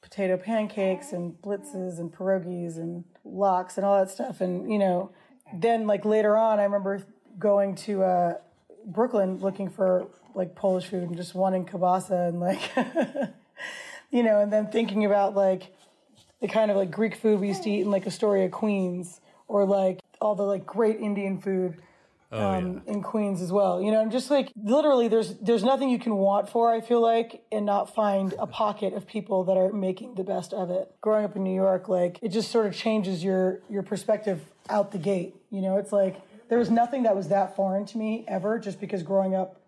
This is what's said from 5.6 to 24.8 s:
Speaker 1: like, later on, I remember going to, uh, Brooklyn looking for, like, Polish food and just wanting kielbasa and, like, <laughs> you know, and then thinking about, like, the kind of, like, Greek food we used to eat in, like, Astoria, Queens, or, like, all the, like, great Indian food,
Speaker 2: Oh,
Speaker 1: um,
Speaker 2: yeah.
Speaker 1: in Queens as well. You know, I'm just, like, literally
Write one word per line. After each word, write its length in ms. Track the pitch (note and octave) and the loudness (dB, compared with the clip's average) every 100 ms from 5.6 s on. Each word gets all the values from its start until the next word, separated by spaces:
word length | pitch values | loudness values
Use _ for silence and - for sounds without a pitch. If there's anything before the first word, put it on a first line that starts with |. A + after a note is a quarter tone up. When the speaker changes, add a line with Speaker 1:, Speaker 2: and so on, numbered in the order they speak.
| A3+ A#3 G#3+ | 2 2 2
Speaker 1:
like, 160 | G3+ | 0
later 320 | G#3+ G#3+ G#3+ G#3+ | 2 2 4 4
on, 240 | A3+ G#3+ | 4 2
I 40 | |
remember 420 | G3+ G3+ G3 G3 - _ _ G3 | 2 0 -2 -6 -8 _ _ -2
going 380 | G#3 G3+ G3 F#3 | 2 4 2 -2
to, 280 | - G3+ | -4 0
uh, 300 | F#3 F3+ F3 E3+ - _ _ - A3 | 2 4 2 -2 -12 _ _ -20 -10
Brooklyn 540 | E3+ A#3+ A3+ F#3+ F#3 | -2 0 2 0 0
looking 300 | F#3+ F#3+ F#3+ | -4 -4 -8
for, 380 | - F#3+ F#3 F3+ - _ G3+ | -2 2 2 0 -14 _ -6
like, 200 | F3+ - | -6 -2
Polish 300 | G3 F#3 F3+ | 0 0 -2
food 180 | F#3+ | -6
and 120 | F3 E3+ | -6 -8
just 180 | F3 | -8
wanting 320 | F#3 F#3+ F#3 F3 | 0 0 0 -4
kielbasa 600 | F#3 F3+ F#3 F#3 F#3 F3 | 0 2 2 0 0 0
and, 140 | F3 | 0
like, 180 | F3 - - - | -2 -2 -2 -2
<laughs> 560 | - E4 C4 C#4 A#3 - _ - - - - - _ | -2 -2 -2 -2 -6 -8 _ -16 -14 -14 -16 -18 _
you 120 | A#3+ | 2
know, 180 | A3+ G#3 | 4 4
and 100 | G#3 | 4
then 180 | G#3+ G#3+ | 2 2
thinking 360 | - A3+ G3+ G#3 | 0 0 2 4
about, 280 | G3+ G3+ | 4 4
like, 400 | G3+ F#3+ F#3 - _ _ _ _ _ _ _ | 4 2 2 -4 _ _ _ _ _ _ _
the 60 | G#3+ | -2
kind 240 | G#3+ A3 | 2 2
of, 60 | G3 | 2
like, 120 | F#3+ | 0
Greek 260 | D#3 A3 - | 0 -2 0
food 260 | A3 G#3 | 2 2
we 80 | G3+ | 2
used 140 | F#3+ | -2
to 60 | A3 | -2
eat 120 | G#3 | 0
in, 100 | G3 | 0
like, 160 | G3 F#3+ | 0 -2
Astoria, 400 | - G#3+ G3 F#3 | -2 2 2 0
Queens, 720 | - A3 G3+ F#3 F3 F3 - _ _ _ | 0 -2 0 -2 -4 -10 -16 _ _ _
or, 160 | G3+ G3 | 0 2
like, 340 | G3 F#3+ F3+ - _ | 4 2 -2 -12 _
all 140 | G#3+ G3 | -2 0
the, 80 | |
like, 220 | G3+ G3 F#3+ | 0 -2 -4
great 340 | G#3 A3 A3 | 0 0 0
Indian 400 | G#3+ G3+ G3 F#3+ | -4 -4 -4 -4
food, 400 | G3 F#3+ F3+ D#3+ - _ _ _ _ | -2 -2 -2 -6 -20 _ _ _ _
Speaker 2:
Oh, 100 | A2 | -4
Speaker 1:
um, 400 | G#2+ C3 F2+ F#2 - | -2 0 -2 -6 -6
Speaker 2:
yeah. 80 | |
Speaker 1:
in 100 | G#3 | -6
Queens 380 | - A3 G#3 F#3 | -4 -2 -2 -2
as 100 | F3 | -2
well. 300 | G3 G3 F3+ | 2 2 2
You 100 | G3 | 2
know, 80 | A3 | 2
I'm 120 | A3 | 2
just, 200 | A#3+ B3+ | -2 0
like, 220 | D4 - - | 0 0 -6
literally 540 | G#3 C4+ | 2 4